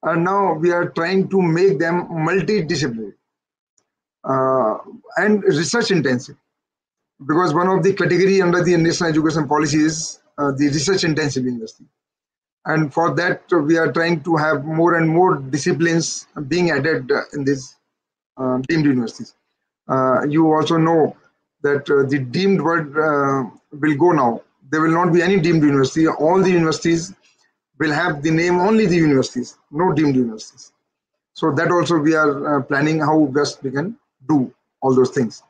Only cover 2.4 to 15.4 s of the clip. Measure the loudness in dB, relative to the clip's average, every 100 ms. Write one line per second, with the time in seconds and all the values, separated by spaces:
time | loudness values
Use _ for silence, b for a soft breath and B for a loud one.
2.4 | 0 -2 -2 -4 -4 -6 -10 -14 _ _
3.4 | _ _ _ _ _ _ _ _ -6 -2
4.4 | 0 0 0 -2 -10 -20 -10 -4 0 2
5.4 | 2 0 0 -2 0 0 0 -2 -6 -20
6.4 | _ _ _ _ _ _ _ _ -4 0
7.4 | 0 0 0 2 0 0 0 2 2 2
8.4 | 2 2 2 2 2 0 0 0 0 -2
9.4 | -2 0 0 0 0 -2 -10 -14 _ -6
10.4 | -4 0 0 0 -2 0 0 -2 -2 -2
11.4 | -4 -6 -10 -16 -20 _ _ _ _ _
12.4 | _ _ -4 -2 0 0 -2 0 -2 -4
13.4 | _ 0 2 2 0 0 0 -2 0 0
14.4 | 0 -2 -2 0 2 2 2 4 2 2